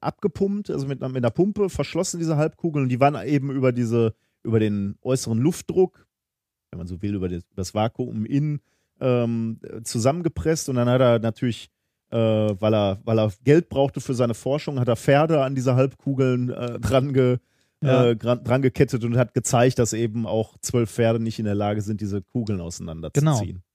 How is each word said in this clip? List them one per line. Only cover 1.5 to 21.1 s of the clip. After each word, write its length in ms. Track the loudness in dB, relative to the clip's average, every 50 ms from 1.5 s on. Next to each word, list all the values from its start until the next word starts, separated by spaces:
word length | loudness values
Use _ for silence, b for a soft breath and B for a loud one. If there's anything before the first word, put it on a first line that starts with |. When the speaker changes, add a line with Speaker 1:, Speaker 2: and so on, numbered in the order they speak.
| 2 -2 -2 -2
Speaker 1:
verschlossen 500 | -2 -4 -6 -4 -2 -4 -4 -2 -4 -4
diese 160 | -2 0 2
Halbkugeln 480 | 2 0 0 -2 _ -4 -2 0 0 0
und 60 | 0
die 100 | 2 4
waren 160 | 4 4 4 2 -2
eben 240 | 0 0 0 0 0
über 220 | -2 2 2 2
diese, 420 | 2 2 0 0 2 2 2 2 0 _ _ _ _ _ -4
über 160 | 0 2 2
den 380 | 2 2 0 -2 -4 -4 -6 _
äußeren 360 | -4 -2 -2 -2 -2 -2 -2 0
Luftdruck, 640 | 0 0 0 -2 -6 -4 2 2 2 2 _ _ _ _ _ _ _ _ _ _ _ _ _ _ _ -16
wenn 80 | -12 -12
man 80 | -10
so 140 | -10 -10 -6
will, 140 | -6 -4 -4
über 140 | -2 -4 -4
das, 140 | -6 -6 -10 _ -10
das 180 | -8 -8 -4 -2
Vakuum 520 | 0 0 0 -2 -4 -8 -6 -6 -6 -4
in 340 | -2 -2 -2 -2 -2 -4 -6 _ _ _ _ _ _ _ -4
ähm, 580 | 0 0 2 2 0 0 -2 -2 -4 -4 -6 -8 -12 -14 -14 -14 -10
zusammengepresst 840 | -6 -4 0 0 0 0 0 -2 -4 -4 -4 -2 -2 -2 -2 -2 -4
und 60 | -2
dann 140 | 0 2 2
hat 120 | 4 4
er 180 | 4 4 4 2
natürlich, 500 | 0 -2 -4 -4 -4 -4 -4 -6 -10 -20 _ _ _ _ _ _ _ -6
äh, 60 | -2
weil 560 | 0 2 2 2 2 0 0 -2 0 0 2 2
er, 260 | 2 2 0 -2 -4 -2
weil 160 | 0 0 2
er 120 | 2 0 -2 _ 4
Geld 260 | 4 4 4 4 0
brauchte 320 | 0 0 0 0 -2 -6
für 120 | -8 -6 -2
seine 200 | 0 0 0 -2
Forschung, 460 | -4 -4 -4 -4 -4 -4 -4 -4 -2
hat 80 | 0
er 80 | 0 0
Pferde 480 | 0 2 4 4 4 6 4 2 2 2
an 120 | 0 -2
diese 200 | -2 0 2 4
Halbkugeln, 760 | 4 4 2 0 -6 -6 -4 0 0 2 2 2 0 0 -2
äh, 300 | -4 -6 -6 -8 -6 -6
dran 340 | -2 2 2 2 2 2 2
ge-, 240 | 4 4 4 2 0 _ _ _ _ _ _ _ -4 0
Speaker 2:
Ja. 260 | 2 4 6 6 4
Speaker 1:
äh, 60 | 2
gran-, 280 | 2 0 -2 -2 0 0
dran 180 | 0 0 2
gekettet 420 | 2 2 2 2 2 2 2 -4 -2
und 140 | 0 2
hat 160 | 2 0 0 0
gezeigt, 460 | -4 -2 2 4 4 4 4 4 2
dass 140 | 0 0 0
eben 320 | -2 -4 -2 -2 -4 -4
auch 280 | -2 -2 -2 -2 -4 _ -12
zwölf 300 | -8 -2 -2 -2 -2 -2
Pferde 280 | 0 0 2 2